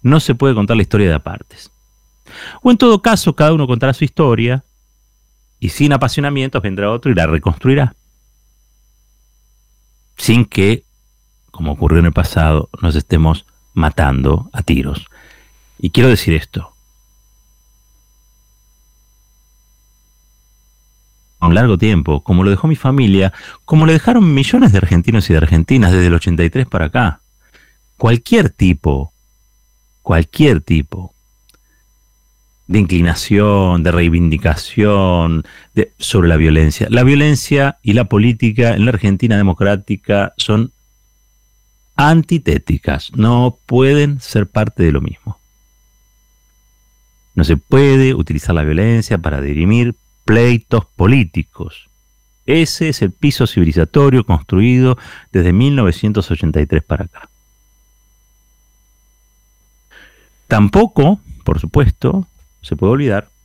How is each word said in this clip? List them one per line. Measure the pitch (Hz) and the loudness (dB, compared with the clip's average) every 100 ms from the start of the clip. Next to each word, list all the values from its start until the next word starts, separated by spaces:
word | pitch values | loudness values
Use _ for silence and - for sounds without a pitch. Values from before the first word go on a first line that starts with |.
No | 123 151 | 2 2
se | - | 0
puede | 127 139 113 | -2 0 0
contar | 101 113 | 0 0
la | |
historia | 95 107 98 | 0 0 0
de | 78 | -2
apartes. | - 95 - - - _ _ _ _ _ _ - - - | -6 -16 -18 -20 -20 _ _ _ _ _ _ -20 -20 -2
O | 254 | 0
en | 240 | 4
todo | 240 208 | 4 2
caso, | 233 214 - - | 2 0 -2 0
cada | 151 | 0
uno | 160 135 | 0 -2
contará | 120 131 | -2 -2
su | 123 | -2
historia | 147 - 147 113 117 131 _ _ _ _ _ _ _ _ _ _ | -4 0 0 2 0 -4 _ _ _ _ _ _ _ _ _ _
y | 98 | -8
sin | - 143 | -2 0
apasionamientos | 135 131 - 143 139 131 - | 0 -2 -2 -4 -4 -6 -6
vendrá | 101 95 101 | -6 -4 -4
otro | 120 143 | -4 -2
y | 95 | 0
la | 82 | 0
reconstruirá. | 80 92 82 127 143 127 - _ _ _ _ _ _ _ _ _ _ _ _ _ _ _ _ _ _ _ _ _ - | 0 -2 -2 -2 0 -2 -6 _ _ _ _ _ _ _ _ _ _ _ _ _ _ _ _ _ _ _ _ _ -8
Sin | - 196 117 | 0 0 0
que, | - 98 117 _ _ _ _ _ _ _ | 0 0 -2 _ _ _ _ _ _ _
como | - 80 | -10 -8
ocurrió | 73 78 82 | -4 0 2
en | 85 | 2
el | |
pasado, | 76 82 - 78 78 - - | 0 -2 0 0 0 -4 -6
nos | 82 76 | -4 -4
estemos | - 78 80 82 _ _ _ | -2 0 0 -2 _ _ _
matando | - 78 - 71 65 65 76 - | -4 -2 0 -2 0 0 -2 -4
a | - | -10
tiros. | - 64 69 71 - _ _ _ _ _ _ _ | -4 -2 -2 -8 -12 _ _ _ _ _ _ _
Y | 87 | -4
quiero | - 123 | 0 2
decir | 113 - | 2 0
esto. | 80 - - - _ _ _ _ _ _ _ _ _ _ _ _ _ _ _ _ _ _ _ _ _ _ _ _ _ _ _ _ _ _ _ _ _ _ _ _ _ _ _ _ _ _ _ _ _ _ _ | -4 -4 -14 -14 _ _ _ _ _ _ _ _ _ _ _ _ _ _ _ _ _ _ _ _ _ _ _ _ _ _ _ _ _ _ _ _ _ _ _ _ _ _ _ _ _ _ _ _ _ _ _
A | 85 | 0
un | |
largo | 90 120 92 | 2 2 2
tiempo, | 110 92 76 73 | 0 0 -2 -4
como | - 90 | -2 0
lo | 95 | 0
dejó | 98 156 | 0 -2
mi | 151 | -2
familia, | 131 139 113 98 95 - - - | -2 0 2 2 0 -4 -20 -20
como | - 156 160 | 0 2 4
lo | |
dejaron | 160 - 247 180 | 2 2 2 2
millones | 139 135 254 247 | 2 0 2 4
de | 98 | 4
argentinos | 90 85 - 110 - | 2 0 2 -2 2
y | |
de | 82 | 2
argentinas | 76 80 82 131 95 | 2 0 2 2 2
desde | 92 90 | 2 2
el | 85 | 2
ochenta | - 85 | 0 -2
y | 85 | -2
tres | 127 127 | -2 -4
para | 90 80 | -4 -4
acá. | 117 110 - _ _ _ _ _ _ _ _ | -2 -2 -4 _ _ _ _ _ _ _ _
Cualquier | 113 120 - 233 110 | 0 0 0 0 0
tipo, | - 95 82 78 69 69 _ _ _ _ _ _ _ _ _ | 0 0 0 -2 -4 -6 _ _ _ _ _ _ _ _ _
cualquier | - 82 80 - 151 90 | -4 -2 -2 0 0 0
tipo | - 80 73 87 90 _ _ _ _ _ _ _ _ _ _ _ _ _ _ _ - | -2 -4 -4 -12 -16 _ _ _ _ _ _ _ _ _ _ _ _ _ _ _ -4
de | 98 | -2
inclinación, | 90 90 85 80 - 101 104 101 95 87 | 0 0 0 -2 0 0 2 2 0 0
de | 80 | 0
reivindicación | 85 85 85 85 76 - 73 - - 104 101 95 87 82 80 - - _ | 0 0 2 0 0 -2 -4 -6 -2 0 2 0 0 0 -4 -8 -20 _
de, | - - _ | -6 -6 _
sobre | - 104 85 | -4 0 2
la | 80 | 2
violencia. | 80 78 78 - - | 2 2 2 0 -2
La | 117 | 2
violencia | 127 143 151 143 - 143 139 - | 2 2 2 0 -2 0 0 -2
y | - | -2
la | 107 117 | 0 0
política | 107 117 113 117 107 117 98 | 2 2 0 -2 0 0 0
en | 110 | -2
la | |
Argentina | 117 104 98 117 104 | 0 -2 -2 0 0
democrática | 98 85 98 101 - 104 - 101 98 - | 0 0 -2 -2 -6 -10 -2 -2 -2 -6
son | - 107 123 _ _ _ _ _ _ _ _ _ _ _ _ - | -4 -2 -4 _ _ _ _ _ _ _ _ _ _ _ _ -2
antitéticas, | 147 165 156 170 - 71 - 71 - 69 - - | 2 2 0 -4 -2 -4 -4 -4 -4 -6 -8 -2
no | 113 123 123 - - | 2 2 0 -4 -4
pueden | 123 135 147 143 139 | 0 2 2 0 -4
ser | - 110 101 | -4 -4 -2
parte | - 107 - | -2 -4 0
de | 85 | 0
lo | 71 | 0
mismo. | - - - - _ _ _ _ _ _ _ _ _ _ _ _ _ _ _ _ _ _ _ - | -4 -10 -14 -16 _ _ _ _ _ _ _ _ _ _ _ _ _ _ _ _ _ _ _ -4
No | |
se | 76 80 | 0 -2
puede | _ 135 139 135 131 | _ 2 4 4 2
utilizar | 131 78 76 - | 0 -4 -6 -4
la | 85 | -2
violencia | 76 78 110 117 107 98 | -2 -2 0 0 -2 -4
para | 82 71 | -4 -6
dirimir | 69 73 87 113 120 - _ _ - | -6 -2 0 0 0 -6 _ _ 0
pleitos | 110 120 117 _ 117 - | 2 2 0 _ -4 -4
políticos. | - 95 131 87 - 78 - 82 - _ _ _ _ _ _ - | -2 2 2 0 -6 -10 -12 -16 -16 _ _ _ _ _ _ -2
Ese | 156 160 - 160 | -2 -2 -4 -6
es | 139 | -4
el | 101 | -6
piso | - 143 - 127 | -2 -4 -2 -2
civilizatorio | - 80 78 80 - 143 127 - | 0 0 0 0 2 2 2 0
construido | 80 - 95 113 127 127 123 - - _ | -4 0 0 2 2 0 -2 -8 -20 _
desde | 95 87 | -2 0
mil | 92 135 143 | 2 0 0
novecientos | 98 82 107 107 - | 0 0 -4 -4 -4
ochenta | 82 82 76 | -4 -2 -2
y | 73 | -2
tres | 80 | -4
para | - 73 - | -4 -8 -8
acá. | - - _ _ _ _ _ _ _ _ _ _ _ _ _ _ _ _ _ _ _ _ _ _ _ _ _ _ - - _ _ _ _ | -16 -20 _ _ _ _ _ _ _ _ _ _ _ _ _ _ _ _ _ _ _ _ _ _ _ _ _ _ -20 -20 _ _ _ _
Tampoco, | 113 101 190 220 - 143 202 - - | 0 2 2 2 2 2 0 -6 -10
por | - - | -6 -4
supuesto, | - - 135 - 123 190 185 _ _ _ - | -2 0 0 0 -4 -4 -6 _ _ _ -10
se | 76 | -4
puede | 98 | 0
olvidar. | 131 143 101 - _ | 0 -2 -4 -6 _